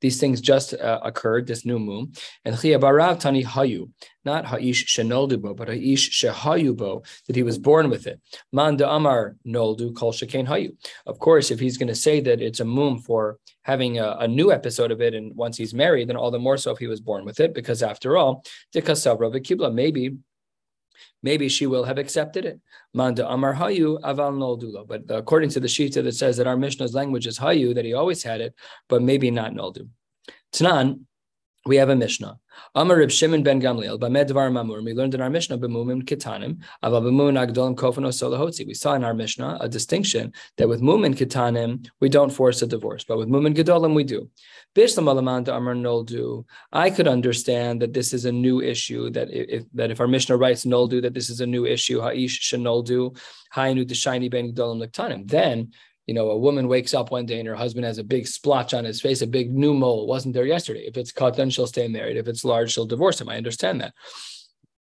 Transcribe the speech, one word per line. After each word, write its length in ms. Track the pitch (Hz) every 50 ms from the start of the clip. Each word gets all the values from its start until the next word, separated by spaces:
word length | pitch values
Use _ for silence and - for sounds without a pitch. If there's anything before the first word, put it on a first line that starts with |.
These 180 | - 131 123 -
things 220 | 151 139 127 117
just, 340 | 110 135 135 135 135 - -
uh, 240 | - - 113 113 -
occurred, 440 | - - - - - 113 113 120 123
this 180 | 123 117 117 -
new 140 | 120 123 113
moon. 340 | 107 104 98 104 131 139 - - - - - _ -
And 140 | 113 113 117
Chia 200 | - 156 151 127
Barav 420 | 139 139 139 151 165 180 175 170
Tani 240 | - 143 139 135 123
Hayu, 460 | 113 127 135 135 131 110 90 - - - _ - - _ _ -
not 220 | 139 147 160 -
Ha'ish 400 | 110 123 - 127 127 123 123 -
Shenoldu 540 | - - - 113 113 123 127 139 135 127 110
Bo, 120 | 101 101
but 160 | 98 - 117 -
Ha'ish 420 | 117 127 - 135 135 127 - -
Shehayu 640 | - - - 117 - - - 147 165 175 160 131 113
Bo, 280 | 110 104 98 95 - - - - - _
that 100 | - 123
he 60 | 127
was 160 | 123 117 113 -
born 320 | - 139 151 160 156 139
with 160 | 113 - -
it. 120 | - - - _ _ - - - _
Man 260 | - 139 151 156 147
da 200 | 135 143 - 151
Amar 400 | 151 151 143 131 117 107 101 - - -
Noldu 480 | - 113 120 113 110 110 113 120 120 120
Kol 180 | - 120 117
Shekain 360 | 113 - - 110 - 131 127 127
Hayu. 260 | 151 196 - - - _ - - - - -
Of 120 | - - -
course, 320 | - 160 165 151 135 -
if 100 | 120 110
he's 160 | 127 127 123
gonna 180 | 127 127 120 113
say 260 | - - 156 151 151
that 200 | 135 127 117 113
it's 200 | 113 113 113 -
a 40 | 120
mum 340 | 113 120 135 147 143 127 113
for 400 | 117 - 113 110 110 107 107 - _ - _ _
having 360 | _ - 139 127 131 123 120 117
a, 180 | 110 107 104 -
a 60 | 117
new 240 | 113 120 139 170 202
episode 400 | 165 - - - 117 - 120 117
of 120 | 117 110
it, 100 | 120 117
and 240 | 110 110 107 110 -
once 220 | 113 117 117 117 -
he's 160 | 117 110 113
married, 340 | 123 147 175 165 127 120 117
then 80 | 123
all 140 | 120 120 120
the 80 | 123 123
more 180 | 123 131 139
so 140 | 135 - -
if 80 | 117 -
he 80 | 120
was 160 | 117 110 107
born 240 | - 113 104 98 98
with 140 | 101 107 -
it, 120 | 156 165
because 300 | 160 127 120 - 117 117
after 340 | 117 107 104 - - 131 151
all, 260 | 185 156 135 123 127 - - - - - _ -
Dikasavra 600 | 170 - - 151 - - 131 117 110 117 110 120
V'Kibla, 400 | 131 131 - 185 - 170 127 113
maybe, 420 | 120 135 160 156 135 123 131 135 - - _ _ _ _ _ _ _ _ _ _ _ _ _ _ _ - _ _ _ -
maybe 240 | 131 147 151 143 127
she 180 | - - 147
will 180 | 135 131 127 120
have 140 | 117 131 139
accepted 460 | 139 139 - 160 151 151 - 190 208
it. 160 | 175 143 - _ _ - - _ _ -
Man 200 | 123 127 127 120
da 140 | 120 123 123
Amar 260 | 127 127 135 135 139
Hayu 460 | 139 175 208 202 180 160 151 156 151
Aval 340 | 147 143 139 139 143 143 139
Noldu 360 | 139 135 127 120 117 117 113
Lo. 120 | 101 101 107
But 180 | 107 110 110 - -
according 420 | 113 110 110 - 156 165 156 143
to 100 | - 135
the 60 | 123
Shita 380 | 117 - - 147 139 139 - 123
that 100 | 123 120
says 220 | - 139 131 120
that 100 | 117 123
our 100 | 127 127
Mishnah's 380 | 127 135 139 131 - 131 120 117
language 320 | 135 143 139 131 120 117
is 120 | 117 110 -
Hayu, 360 | 127 156 170 156 131 120 120
that 100 | 123 113
he 100 | 113 117
always 280 | 127 165 185 170 170
had 180 | - 120 113 110
it, 140 | 113 - - _ - - - - _ -
but 140 | 127 120
maybe 280 | 123 127 139 135 135 120
not 220 | 117 117 110 110
Noldu. 360 | 104 104 101 92 95 - - - - _ _ _ _ _ _ - - _ _ _
Tanan, 480 | - - 165 180 175 143 127 135 - - - _ _ _ _ _ _ _ _ _ _ _ _
we 100 | 127 135
have 140 | 135 135 131
a 60 | 139
Mishnah. 420 | 127 113 104 - - 104 101 110 - _ _ - - - - -
Amar 220 | 139 160 180 180
Reb 140 | 165 151 127
Shimon 320 | - - 160 156 165 156
ben 180 | 135 143 139 135
Gamliel, 380 | 127 127 123 117 104 101 107 110
Bameh 260 | 123 120 127 143 143
Dvarim 320 | 135 131 139 135 131 123 123
Amur, 220 | 117 113 107 107
we 120 | 110 117 113
learned 200 | 120 131 135 131
in 60 | 127
our 80 | 131 131
Mishnah, 300 | 147 170 165 - 135 120
B'mumin 440 | 127 120 117 117 120 123 127 131 127
Ketanim, 540 | - 147 139 - 123 104 104 101 135 165 - - - - -
Aval 200 | - 117 120 117
B'mumin 340 | 113 123 127 139 143 143 139 131
Agdolim 360 | 127 120 117 127 127 131 123
Kofan 320 | 123 135 127 120 139 139
Oso 240 | 131 123 - 123 131
Lahotzi. 360 | 127 127 151 170 165 - -
We 60 | -
saw 220 | - - - 147 147
in 100 | 135 123
our 80 | 117
Mishnah 460 | 113 113 110 104 - - 127 139 - -
a 80 | - 120
distinction 640 | 120 113 113 - - 190 196 - - 113 113 120 - - - - _
that 120 | - 123 113
with 100 | 117 113
Mumin 340 | 120 143 180 220 202 147 135
Ketanim, 720 | 139 135 127 - 131 120 120 117 117 117 117 120 120 120 - _ _
we 80 | 135 135
don't 220 | 135 143 143 135
force 320 | 139 - 131 127 120 117
a 40 | 117
divorce, 380 | 117 117 110 107 107 101 - -
but 140 | - 113 110
with 100 | 107 113
Mumin 260 | 131 139 147 151 151
Gedolim, 400 | 156 160 170 175 170 165 156 156
we 100 | 151 143
do. 260 | 127 117 95 - - _ _ - - - - - _ _
Bishlam 300 | 196 226 240 - 185 165
Alaman 420 | 143 135 135 127 131 127 127 120 131 127
Amar 200 | 123 123 123 123
Noldu, 720 | 123 123 120 120 117 117 113 120 120 120 120 120 120 120 - - - - _
I 160 | - 147 170 190
could 180 | 196 - 165 147
understand 760 | 127 123 120 127 117 120 - - 123 120 120 120 120 117
that 100 | 117 117
this 220 | 120 131 120 - -
is 100 | 123 120
a 80 | 123
new 300 | 120 123 123 127 127 127
issue, 480 | 131 127 120 120 - - 120 117 120 120
that 180 | 117 120 123 -
i-, 40 | - 120 - - 123
if, 80 | 117 117 - -
that 160 | 120 117 113
if 100 | 113 -
our 80 | 127 123
Mishnah 300 | 127 131 131 - 131 120
writes 260 | 131 127 123 123 -
Noldu, 380 | 127 123 120 123 113 123 123
that 100 | 123 123
this 160 | 127 127 120 120
is 140 | 120 117
a 40 | 127
new 200 | 120 123 123 123
issue, 340 | 123 120 120 - - 123 117
Ha'ish 400 | 113 123 120 127 127 123 120 -
Shenoldu, 760 | - - - 123 120 120 117 120 120 120 123 127 123 127 127 - - - - - - _ -
Hainu 300 | 135 135 131 131 131 131
Deshaini 460 | 127 123 - - 139 127 123 127 123
Ben 240 | 123 123 120 120 120
Gedolim 280 | 127 120 117 117 113
Lektanim. 460 | 113 113 - - 240 220 127 98 98 101
Then, 440 | 143 160 190 156 117 113 113 113 - - - _ _ _ _
you 80 | - 113
know, 160 | 117 110 110
a 60 | 107 110
woman 280 | 123 143 143 139 127
wakes 260 | 123 127 127 123 -
up 200 | - 135 120 120
one 120 | 127 123 120
day 140 | 113 117 113
and 80 | 113
her 80 | 113 110
husband 300 | 104 120 123 113 123 120
has 140 | 117 110 113
a 40 |
big 240 | 107 104 135 127 113
splotch 480 | - - - - 143 139 127 120 - -
on 100 | 120 117
his 160 | 110 107 -
face, 220 | - 139 135 127
a 60 | 135 117
big 240 | 120 131 123 120
new 200 | 127 135 143 147
mole, 360 | 147 135 131 123 117 110 107 107
wasn't 260 | 127 135 135 131 123
there 120 | 127 123
yesterday. 340 | 139 165 175 170 - 110 110
If 160 | 107 110 117
it's 160 | 127 123 117
cut, 240 | - - 131 123 120
then 140 | 139 135 135
she'll 180 | 123 - 127 113
stay 180 | - 127 120
married. 300 | 117 113 110 113 113 113
If 100 | 113 113
it's 180 | 120 117 117 -
large, 280 | 123 117 117 117 113
she'll 140 | - 120 117
divorce 340 | 110 120 120 170 190 - -
him. 80 | 123 110
I 80 | 110
understand 440 | 113 117 120 113 - - 185 180 -
that. 140 | - - - _ - - - - - - - - - _ _ _ _ _ _ _ _ _ _